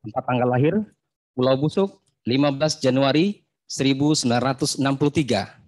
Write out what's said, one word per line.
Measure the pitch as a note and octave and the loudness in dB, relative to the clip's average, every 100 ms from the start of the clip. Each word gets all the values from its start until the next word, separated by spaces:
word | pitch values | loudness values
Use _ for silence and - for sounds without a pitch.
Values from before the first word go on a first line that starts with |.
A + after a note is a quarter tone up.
| G#2+ | -8
Tempat | B2+ | -8
tanggal | - B2+ B2 | -2 0 0
lahir, | B2 D3+ G3+ G#3 _ _ _ _ | 2 0 0 -6 _ _ _ _
Pulau | - B2+ C3+ | -2 0 0
Busuk, | D3+ - G3 - _ _ | 0 -2 -4 -6 _ _
lima | G#2+ C3+ C#3+ | -4 0 0
belas | C3+ D3+ - | 0 -2 0
Januari | C3+ B2+ C3+ D3 G3 G#3 _ _ _ | 0 2 2 2 0 -2 _ _ _
seribu | - C3+ C3+ D3 | -2 0 2 2
sembilan | D3+ B2 A#2 B2+ | 2 0 0 0
ratus | C3 D3 - | -2 -4 -2
enam | C3 | -2
puluh | C3+ D3 | 0 0
tiga. | E3 B2+ G#2+ - - | 0 0 -2 -4 -14